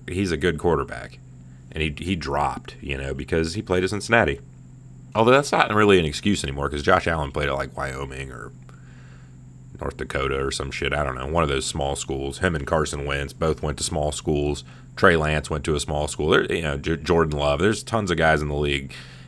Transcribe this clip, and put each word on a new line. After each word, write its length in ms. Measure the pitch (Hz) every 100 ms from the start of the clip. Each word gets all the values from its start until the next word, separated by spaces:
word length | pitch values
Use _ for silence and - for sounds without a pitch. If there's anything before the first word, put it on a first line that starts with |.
| -
he's 240 | 87 98
a 60 | 78
good 220 | 87 78
quarterback. 600 | 90 76 67 58 57 - - - - - -
And 100 | 80
he, 100 | 78 73
he 160 | 87
dropped, 600 | 90 69 71 69 64 - -
you 160 | 67 67
know, 160 | 67
because 420 | 67 65 82 82
he 80 | 110
played 200 | - 92
at 80 | 92
Cincinnati. 480 | 101 - 117 82 69 - - - - - - -
Although 200 | 107 113
that's 180 | 135 143
not 240 | 175 -
really 240 | 104 104 95
an 60 |
excuse 400 | 78 73 104 98
anymore, 240 | 73 69 71
'cause 160 | 73
Josh 240 | 73 92 85
Allen 240 | 82 71
played 160 | 71 71
at, 60 |
like, 220 | 67 67 64
Wyoming 540 | 67 65 67 65 65
or 220 | 58 55 - 64 - - - - - - - - - - -
North 160 | 69 -
Dakota 480 | 65 69 67 67
or 80 | 67
some 180 | 67 69
shit. 220 | - 69
I 100 | 71
don't 140 | 69 64
know. 100 | 67
One 160 | 82
of 60 | 76
those 180 | 67 64
small 300 | 80 69 69
schools. 420 | - 69 69 67
Him 160 | 92
and 120 | 80 69
Carson 400 | 80 76 73 71
Wentz 260 | 69 69
both 280 | - 80 71
went 180 | 76 69
to 60 |
small 280 | - 80 73
schools. 500 | 73 - 73 73 71 - - - -
Trey 180 | 98
Lance 360 | 82 76 76 -
went 120 | 78
to 100 | 78
a 60 | 73
small 280 | 80 76 76
school. 220 | - 76
There, 200 | 143 -
you 120 | 90
know, 160 | 80 71
J-, 180 | 76 80
Jordan 420 | 87 82 80 73
Love. 220 | 73 71
There's 220 | 98 107
tons 280 | - 113 98
of 60 | 82
guys 240 | 80 78
in 80 | 73
the 60 |
league. 400 | 73 73 71 67 - - -